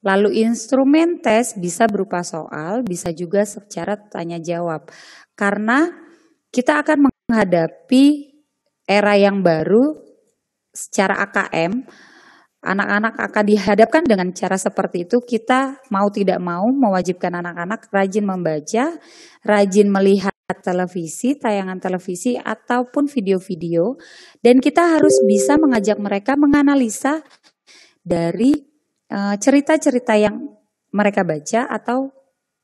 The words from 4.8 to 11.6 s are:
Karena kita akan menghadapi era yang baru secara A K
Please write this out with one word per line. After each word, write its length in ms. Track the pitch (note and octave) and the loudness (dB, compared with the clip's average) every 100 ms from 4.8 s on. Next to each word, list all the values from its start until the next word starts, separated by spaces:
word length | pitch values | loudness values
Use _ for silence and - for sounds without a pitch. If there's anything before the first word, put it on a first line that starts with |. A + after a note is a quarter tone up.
| D#3 - - - - | -12 -20 -20 -20 -20
Karena 560 | - G3+ G3+ G#3+ C4 F4 - - _ _ _ _ | -4 -4 -2 0 0 0 -4 -20 _ _ _ _
kita 320 | B3 B3+ D4+ | -2 0 0
akan 240 | D4 D4+ C#4 | 0 2 2
menghadapi 1300 | _ - A3+ G3 F3 E3 - _ C4 C#4+ D4 C#4+ _ _ _ _ _ | _ -4 0 2 2 0 -6 _ 4 4 4 -6 _ _ _ _ _
era 320 | - G3+ G3+ G3+ | 0 2 4 4
yang 240 | G3+ G3+ | 4 2
baru 560 | F3 D#3+ D#3+ G#3 C#4+ D#4 - _ _ _ _ _ _ - | 2 2 2 2 2 -2 -18 _ _ _ _ _ _ -18
secara 480 | - - F#3+ G3 | -10 -2 -2 -2
A 80 | G3+ | -4
K 160 | G3+ - E3+ | -4 -4 -2